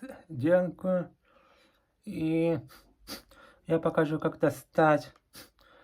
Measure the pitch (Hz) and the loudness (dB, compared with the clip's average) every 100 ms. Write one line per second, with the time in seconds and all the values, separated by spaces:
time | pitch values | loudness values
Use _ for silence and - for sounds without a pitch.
0 | 262 - - 143 151 180 180 - 185 185 | -16 -16 -12 -2 2 4 2 -4 -2 -2
1 | 170 _ _ _ _ _ _ _ _ _ | -4 _ _ _ _ _ _ _ _ _
2 | 208 180 160 165 165 160 - - _ _ | -12 -6 -2 0 0 -2 -6 -20 _ _
3 | - - _ - - _ - 165 160 165 | -18 -18 _ -20 -20 _ -2 0 0 0
4 | 151 156 156 - 151 - - - 156 147 | 0 0 -4 0 -2 -2 -6 2 4 4
5 | - _ _ - - _ _ _ | 0 _ _ -20 -20 _ _ _